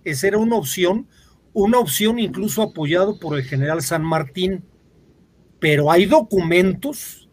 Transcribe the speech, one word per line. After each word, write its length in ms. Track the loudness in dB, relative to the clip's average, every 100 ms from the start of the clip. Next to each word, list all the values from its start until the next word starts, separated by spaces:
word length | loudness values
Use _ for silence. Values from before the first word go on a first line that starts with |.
esa 240 | -8 -2 0
era 100 | 0
una 200 | 0 -2
opción, 500 | -4 0 0 0 -6 _ _ _ _
una 260 | 0 2 2
opción 400 | 0 0 0 0
incluso 420 | -4 -4 -4 -2
apoyado 560 | -4 -4 0 2 0 -2
por 200 | -6 -6
el 80 | -4
general 360 | -2 -2 -2
San 220 | -2 -4
Martín, 600 | -2 -2 -2 -4 -4 -4 -10 _ _ _ _ _ _ _ _ _
pero 320 | 2 2 4
hay 160 | 4 4
documentos 1200 | 2 2 0 2 2 2 0 -6 -10 -14 -18 _